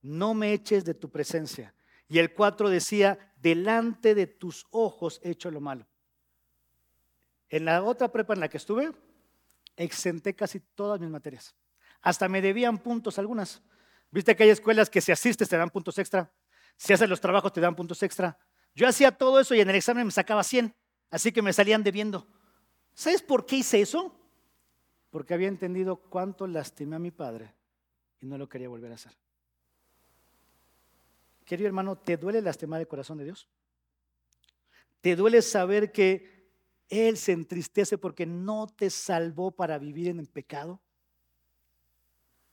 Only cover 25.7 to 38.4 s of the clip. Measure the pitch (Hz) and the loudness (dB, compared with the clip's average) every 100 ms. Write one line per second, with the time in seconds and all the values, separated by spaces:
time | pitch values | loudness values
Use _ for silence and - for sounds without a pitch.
25.7 | 180 190 180 _ 185 190 185 190 165 135 | -4 -4 -6 _ -8 -8 -8 -8 -6 -8
26.7 | _ 147 160 175 165 139 113 113 _ _ | _ -10 -8 -10 -10 -12 -12 -18 _ _
27.7 | _ _ _ _ _ 131 139 139 127 127 | _ _ _ _ _ -16 -14 -14 -14 -16
28.7 | 120 117 117 113 _ _ _ _ _ _ | -16 -18 -20 -20 _ _ _ _ _ _
29.7 | _ _ _ _ _ _ _ _ _ _ | _ _ _ _ _ _ _ _ _ _
30.7 | _ _ _ _ _ _ _ _ 180 208 | _ _ _ _ _ _ _ _ -6 -4
31.7 | 190 190 190 - 170 170 220 196 143 156 | -4 -6 -8 -6 -6 -2 -2 -2 -6 -8
32.7 | 160 165 139 131 156 143 196 _ _ _ | -8 -8 -10 -12 -12 -14 -16 _ _ _
33.7 | _ _ _ _ _ _ _ _ _ _ | _ _ _ _ _ _ _ _ _ _
34.7 | _ _ _ 180 175 208 233 226 208 180 | _ _ _ -2 2 6 6 4 0 0
35.7 | 208 208 208 190 190 - _ _ _ _ | 0 0 2 2 2 -6 _ _ _ _
36.7 | _ _ 202 226 220 - 170 160 175 151 | _ _ 0 2 0 -2 -2 -4 -10 -4
37.7 | - 202 202 180 - 170 175 | -2 -2 -2 -6 -8 -8 -8